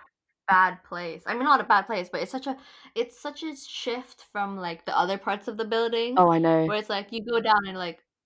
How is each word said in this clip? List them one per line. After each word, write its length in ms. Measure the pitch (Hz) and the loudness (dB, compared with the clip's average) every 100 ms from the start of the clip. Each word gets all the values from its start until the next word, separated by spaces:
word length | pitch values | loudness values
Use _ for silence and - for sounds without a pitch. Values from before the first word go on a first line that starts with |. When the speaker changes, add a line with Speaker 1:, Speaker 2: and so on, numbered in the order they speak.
| _ _ _ _ - | _ _ _ _ 2
Speaker 1:
bad 360 | 185 185 180 | 4 4 0
place. 400 | - 175 175 160 - | -12 -10 -10 -10 -6
I 80 | |
mean, 100 | 226 | -2
not 160 | 277 262 | 2 2
a 40 | |
bad 240 | - 202 190 | 4 2 2
place, 200 | 214 180 | -4 -4
but 100 | 165 | -6
it's 100 | 185 | -6
such 140 | 262 277 | -6 -8
a, 100 | 262 - - - | -10 -12 -20 -12
it's 260 | - 240 - | -6 -6 -6
such 220 | 294 277 | -12 -10
a 140 | 320 277 | -12 -12
shift 720 | - - 247 240 262 - - | -14 -10 -6 -8 -10 -20 -12
from, 260 | 208 202 196 | -8 -6 -6
like, 280 | 175 170 - | -8 -8 -2
the 100 | - | 0
other 220 | 175 196 | 2 0
parts 300 | 214 202 - | -4 -4 -6
of 100 | 214 | -6
the 80 | 220 | -2
building, 500 | 226 233 233 233 247 | 0 0 0 0 4
Speaker 2:
Oh, 100 | 175 | 6
I 60 | 170 | 6
know. 280 | 165 160 160 | 4 4 2
Speaker 1:
where 100 | 214 | -2
it's 120 | 214 | -4
like, 180 | 202 202 | -6 -6
you 140 | 226 214 | -10 -2
go 140 | 233 | 0
down 240 | 220 214 196 | 4 2 2
and, 100 | 190 | -6
like, 260 | 175 170 _ _ | -8 -10 _ _